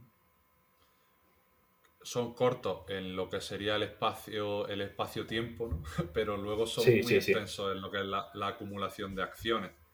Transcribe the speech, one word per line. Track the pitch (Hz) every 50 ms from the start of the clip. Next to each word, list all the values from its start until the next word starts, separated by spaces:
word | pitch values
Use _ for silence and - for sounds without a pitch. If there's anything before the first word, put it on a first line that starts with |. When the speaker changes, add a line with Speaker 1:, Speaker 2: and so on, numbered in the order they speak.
| 120 - _ _ _ _ _ _ _ _ _ _ _ _ _ _ _ _ _ _ _ _ _ _ _ _ _ _ _ _ _ _ _ _ _ _ _ _ _ _
Speaker 1:
Son | - - - 123 120 110 -
cortos | - 127 123 - - - 101 92 92 - -
en | 101 95 92 92 90
lo | 92 92 90
que | - 98
sería | - - 104 95 101 104 107
el | 104 107
espacio, | 101 - - - 107 104 - - - 104 104 104 104 101 101 104 -
el | 101 98
espacio-tiempo, | 101 98 - - 110 - - 117 104 - 110 113 113 113 - - 117 117
¿no? | - - -
<laughs> | - - - 170 - -
Pero | 113 107 104 101 101
luego | 98 104 107 107 117
son | 110 - 127 117
Speaker 2:
Sí, | 117
Speaker 1:
muy | 117 107 95
Speaker 2:
sí, | - 107 98
sí. | 95 -
Speaker 1:
extensos | 95 110 101 98 - - 104 98 95
en | 95
lo | 98 95
que | 101 101
es | 98
la, | 98 98 98 98 - -
la | 101 101 101
acumulación | 98 - 107 98 101 101 98 95 - - 104 95 95
de | 95 95
acciones. | - - - - 110 117 110 95 87 - - - _